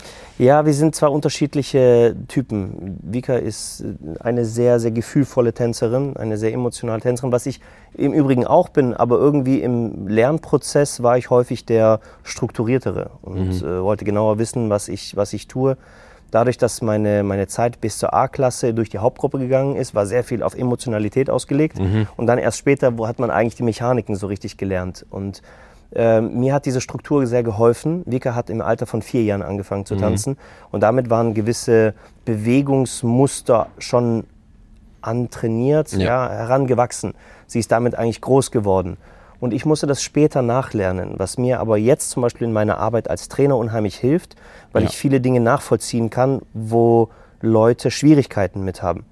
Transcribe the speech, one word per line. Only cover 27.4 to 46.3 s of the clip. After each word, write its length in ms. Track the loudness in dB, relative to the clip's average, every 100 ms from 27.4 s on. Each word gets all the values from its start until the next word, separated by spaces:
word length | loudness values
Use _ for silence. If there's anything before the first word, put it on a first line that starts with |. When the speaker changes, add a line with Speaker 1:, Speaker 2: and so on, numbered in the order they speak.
Speaker 1:
geholfen. 640 | 0 2 2 4 -2 -4 -4
Vika 300 | -4 -2 -4
hat 120 | -4
im 120 | -4
Alter 260 | -2 -2 -2
von 160 | -6
vier 220 | -2 0
Jahren 180 | 0 -2
angefangen 440 | -4 -6 -6 -8 -4
zu 100 | -2
Speaker 2:
Mhm. 60 |
Speaker 1:
tanzen. 340 | 0 0 -2 -6 -12 -20 -10
Und 120 | 0
damit 260 | 2 2 2
waren 240 | 0 2
gewisse 600 | 0 -2 -2 2 4 4 0 -14 -10
Bewegungsmuster 1400 | -6 -2 2 2 2 0 0 -2 0 2 2 0 2 2 0 -8
schon 440 | -2 0 2 -2 -4 -16 _ -20 -20 -20 -20 -12
antrainiert, 880 | -6 -4 -6 -4 -2 0 2 0 0
Speaker 2:
Ja. 60 | -2
Speaker 1:
ja, 320 | 0 0 -2
herangewachsen. 840 | -4 0 0 2 2 0 -2 -10 -10 -18 -20 -6
Sie 100 | -4
ist 140 | 0
damit 220 | 2 2 0
eigentlich 240 | -2 -4
groß 300 | 2 2 2
geworden. 480 | 0 2 0 0 -8 -16 -20 -20 -8
Und 140 | -4
ich 100 | -2
musste 220 | 0 0 0
das 160 | -4
später 400 | -2 2 2 2
nachlernen, 720 | 0 0 -2 -2 -2 -2 -6 -6
was 220 | -6 -2
mir 220 | -2 0
aber 180 | 0 2
jetzt 320 | 2 2 0
zum 120 | -2
Beispiel 240 | -2 -2 -2
in 60 |
meiner 260 | 0 0 0
Arbeit 300 | 0 -2 -2
als 200 | -6 -6
Trainer 280 | -2 2 2
unheimlich 400 | 0 -2 -4 -2
hilft, 400 | 0 0 -4 -16 -20 -20 -4
weil 100 | -2
Speaker 2:
Ja. 60 | 0
Speaker 1:
ich 60 | -2
viele 240 | 0 2
Dinge 200 | 2 2
nachvollziehen 680 | 2 2 0 -2 -2 -4 -2
kann, 320 | 0 0